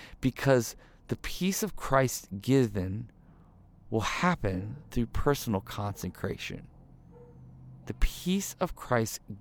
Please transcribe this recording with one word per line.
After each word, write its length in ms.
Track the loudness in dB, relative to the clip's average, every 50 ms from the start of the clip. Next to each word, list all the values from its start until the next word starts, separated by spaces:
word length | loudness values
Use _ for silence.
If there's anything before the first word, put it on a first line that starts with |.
| -18 -20 -6 -2
because 560 | -2 -2 0 2 4 6 6 6 4 2 -4 -14 -18 -20 -20 -14 -8
the 80 | -8 -6
peace 460 | -6 -6 -6 -4 -2 0 0 0 0 -2
of 120 | -4 -4
Christ 520 | -4 -2 2 4 4 4 4 0 -4 -10 -10 -12 -4
given 680 | 2 4 6 6 6 4 2 -2 -4 -2 -4 -6 -8 -10 -14 -20 -20 -20 -20 -20 -20 -20 -20 -20 -20 -20 -20 -20 -8 -2
will 120 | -2 0
happen 760 | 0 0 0 2 2 2 2 2 0 -2 -2 -4 -6 -8 -10 -12 -10 -6
through 140 | -2 -2 -2
personal 540 | -2 0 0 2 2 2 2 0 -2 -2 -2
consecration. 1040 | -2 -4 -6 -4 -4 -4 -4 -4 -6 -8 -6 -4 -6 -6 -6 -6 -8 -8 -10 -10 -12 -16 -20 -20 -20 -20 -20 -20 -20 -20 -20 -20 -20 -20 -20 -20 -20 -20 -20 -20 -18 -18 -18 -12 -8
The 80 | -8 0
peace 600 | 4 4 4 4 2 0 0 0 0 0 -4 -4 -2
of 160 | -2 -4 -4
Christ 460 | -4 -2 2 2 2 2 2 -2 -8 -10 -12 -14 -10